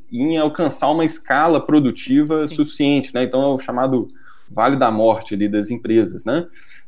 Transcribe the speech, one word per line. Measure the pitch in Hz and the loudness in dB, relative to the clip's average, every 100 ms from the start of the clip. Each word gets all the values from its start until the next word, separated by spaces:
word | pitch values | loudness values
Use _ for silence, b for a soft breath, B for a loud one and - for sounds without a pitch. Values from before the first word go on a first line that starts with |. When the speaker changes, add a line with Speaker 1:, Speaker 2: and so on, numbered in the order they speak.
| - | -10
Speaker 1:
em | 120 151 160 | -4 -2 0
alcançar | 151 151 156 - 143 | 0 0 -2 0 0
uma | 160 160 | 2 0
escala | - - 135 165 147 | -2 -2 2 4 2
produtiva | - 151 131 - - 139 151 156 147 | 4 4 4 0 0 2 4 2 0
Speaker 2:
Sim. | 151 | 0
Speaker 1:
suficiente, | 147 - 143 143 131 | -2 0 2 2 0
né? | 123 | -2
Então, | 127 127 | 0 0
é | 139 | 2
o | 131 | 0
chamado | - 123 131 127 98 b b b b | -2 -2 0 0 -2 b b b b
vale | - 120 139 | 0 2 4
da | 123 | 2
morte | 110 113 104 - | 4 2 2 -2
ali | 101 104 | -2 0
das | 104 101 | 0 -2
empresas, | 120 110 113 98 90 110 | -4 2 2 2 -2 -4
né? | 151 170 b b b | -4 -4 b b b